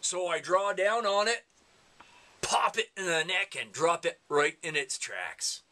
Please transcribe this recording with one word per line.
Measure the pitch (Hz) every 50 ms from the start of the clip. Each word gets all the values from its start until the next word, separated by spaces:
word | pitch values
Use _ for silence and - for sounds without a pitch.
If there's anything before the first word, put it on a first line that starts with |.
So | - - - 180 180 175
I | 170 156
draw | 143 147 175 190 196 202
down | 202 - 185 202 220 233 233
on | 208 202 202 208 220
it, | 233 233 - _ _ _ _ _ _ _ _ _ _ _ - - - - - - - -
pop | - - - - - - - 226
it | 220 - _
in | - 190
the | 180 165 160 156
neck, | 170 185 185 196 185 - -
and | 123 113
drop | 98 - 151 165 175 170 -
it | 170 - - _ _
right | - 143 143 160 160 _
in | - 170 156
its | 147 139 131 - -
tracks. | - - 104 92 90 82 78 - - - - - _ _